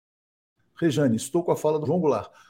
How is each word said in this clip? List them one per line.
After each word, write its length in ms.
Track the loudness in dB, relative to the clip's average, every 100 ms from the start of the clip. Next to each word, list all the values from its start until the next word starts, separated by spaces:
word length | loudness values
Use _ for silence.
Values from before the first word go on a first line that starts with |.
| _ _ _ _ _ _ _ -2
Rejane, 420 | 0 2 2 0
estou 260 | -2 -4
com 80 | -2
a 60 | 0
fala 200 | 0 0
do 80 | 0
João 140 | 0
Goulart. 320 | 0 0 -4 -18